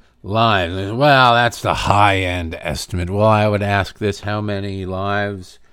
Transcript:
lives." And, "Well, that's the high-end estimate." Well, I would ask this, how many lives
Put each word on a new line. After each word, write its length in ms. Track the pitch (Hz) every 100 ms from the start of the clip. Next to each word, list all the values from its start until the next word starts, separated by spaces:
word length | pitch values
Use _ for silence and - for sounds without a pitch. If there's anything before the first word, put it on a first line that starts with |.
| _ _
lives." 520 | 92 110 117 98 85 95
And, 220 | 98 117
"Well, 360 | 147 135 123
that's 280 | 117 120 -
the 120 | 104
high-end 840 | 82 - 101 104 95 90 90 82 85
estimate." 500 | 82 73 - 92 85
Well, 180 | 101 110
I 200 | 107 107
would 140 | 104
ask 380 | 101 101 92 -
this, 220 | 104 -
how 200 | 104 104
many 440 | 104 101 101 98 92
lives 760 | 92 101 101 101 98 90 - _